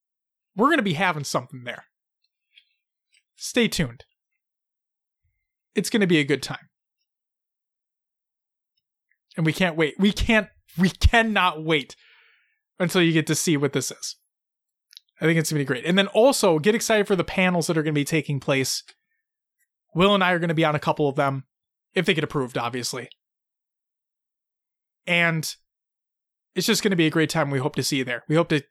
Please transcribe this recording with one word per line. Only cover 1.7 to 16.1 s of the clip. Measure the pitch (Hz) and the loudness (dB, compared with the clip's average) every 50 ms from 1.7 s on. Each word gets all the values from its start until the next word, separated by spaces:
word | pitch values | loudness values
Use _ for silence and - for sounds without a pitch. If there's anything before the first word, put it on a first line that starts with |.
| 110 - - _ _ _ _ _ _ _ _ _ _ _ _ _ _ - _ _ _ _ _ _ _ _ _ _ _ _ _ _ _ | -14 -14 -18 _ _ _ _ _ _ _ _ _ _ _ _ _ _ -20 _ _ _ _ _ _ _ _ _ _ _ _ _ _ _
Stay | _ - - - 247 226 - | _ -14 -4 0 0 0 0
tuned. | - - 156 117 117 - - _ _ _ _ _ _ _ _ _ _ _ _ _ _ _ _ _ _ _ _ _ _ _ _ _ _ _ _ _ _ _ _ _ _ | 0 -4 -4 -6 -8 -14 -20 _ _ _ _ _ _ _ _ _ _ _ _ _ _ _ _ _ _ _ _ _ _ _ _ _ _ _ _ _ _ _ _ _ _
It's | 214 180 - | -4 -4 -2
gonna | - 226 196 | 0 0 2
be | 175 175 151 | 4 2 2
a | 139 | 2
good | 139 143 123 | 0 -2 -4
time. | - - 131 - - _ _ _ _ _ _ _ _ _ _ _ _ _ _ _ _ _ _ _ _ _ _ _ _ _ _ _ _ _ _ _ _ _ _ _ _ _ _ _ _ _ _ _ _ _ _ _ _ _ _ _ _ _ _ | -4 -8 -12 -14 -16 _ _ _ _ _ _ _ _ _ _ _ _ _ _ _ _ _ _ _ _ _ _ _ _ _ _ _ _ _ _ _ _ _ _ _ _ _ _ _ _ _ _ _ _ _ _ _ _ _ _ _ _ _ _
And | 180 160 | -2 -2
we | 160 151 | -2 0
can't | - 190 175 156 | 0 -2 -2 0
wait. | 160 160 139 - - | 0 -2 -2 0 0
We | 196 214 | 0 0
can't, | - - - - 226 214 196 - _ _ _ _ - | 2 0 0 2 2 2 0 -2 _ _ _ _ -2
we | 262 285 - | 0 0 0
cannot | - - - - - 233 226 220 208 - 185 180 156 156 156 | 2 2 2 4 6 4 2 2 2 0 0 0 -2 -2 -2
wait | 160 160 143 123 - - - _ _ _ _ _ _ _ _ _ _ _ _ _ _ _ - | 0 0 0 -2 -4 -12 -20 _ _ _ _ _ _ _ _ _ _ _ _ _ _ _ -4
until | 185 165 - 185 | -4 0 2 2
you | 170 165 | 4 4
get | 160 160 151 | 4 2 0
to | - 151 | 0 -2
see | - - 180 151 | -2 0 0 0
what | 139 143 135 | 2 0 0
this | - 135 - - | -2 -2 -4 -4
is. | - - - - - - _ _ _ _ _ _ _ _ _ _ _ _ _ _ _ - - _ _ _ | -8 -10 -12 -14 -14 -16 _ _ _ _ _ _ _ _ _ _ _ _ _ _ _ -20 -20 _ _ _
I | 156 | 0
think | 160 165 165 | 0 2 2
it's | 156 - | 0 -2
gonna | 160 147 | -2 -2
be | 139 | -2
great. | 135 127 120 - | -2 -4 -2 -2
And | 165 180 196 | 0 2 2
then | 196 | 2
also, | 196 | 2